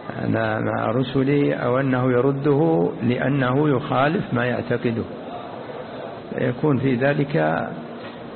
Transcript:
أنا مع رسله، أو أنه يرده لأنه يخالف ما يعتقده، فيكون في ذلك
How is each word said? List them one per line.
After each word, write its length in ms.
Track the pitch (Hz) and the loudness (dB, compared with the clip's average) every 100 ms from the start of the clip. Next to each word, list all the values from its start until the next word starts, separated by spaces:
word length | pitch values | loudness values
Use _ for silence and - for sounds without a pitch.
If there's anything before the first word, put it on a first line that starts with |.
| - - | -10 -6
أنا 360 | 120 110 110 110 | -2 0 0 0
مع 320 | 110 110 113 | -2 0 0
رسله، 640 | 120 131 139 131 143 143 | 0 0 0 2 4 2
أو 260 | 143 123 127 | 0 0 2
أنه 320 | 135 127 131 | 2 2 2
يرده 800 | 123 135 139 147 139 165 165 170 - | 4 4 2 2 4 4 2 2 0
لأنه 680 | 120 127 139 143 127 131 151 | 0 2 2 2 2 2 4
يخالف 640 | 127 - 127 143 190 - | 2 2 2 2 2 0
ما 120 | 120 123 | 0 0
يعتقده، 580 | 117 113 120 123 113 - - - - - - - - - - - - - | 0 -2 0 0 -2 -4 -8 -12 -12 -12 -12 -12 -12 -12 -12 -12 -12 -10
فيكون 440 | 123 131 127 151 127 | -2 -2 0 2 2
في 180 | 135 120 | 2 2
ذلك 720 | 135 147 143 156 156 160 - - 160 - - - - | 2 2 0 0 2 0 -4 -8 -12 -12 -14 -14 -14